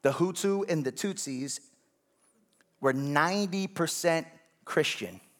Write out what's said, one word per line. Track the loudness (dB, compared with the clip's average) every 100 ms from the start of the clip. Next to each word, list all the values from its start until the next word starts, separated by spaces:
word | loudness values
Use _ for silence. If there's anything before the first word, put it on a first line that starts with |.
the | 2
Hutu | 2 0 2 0 0 0
and | 0
the | -2
Tutsis | -2 -4 -4 -6 -6 -6 -8 _ _ _ _ _ _ _ _ _ _ _ _
were | 0
ninety | 2 2 2 2 2 -2 -2 -4
percent | -2 -2 0 2 2 -2 -18 _ _ -2
Christian. | 2 2 -2 -8 -12 _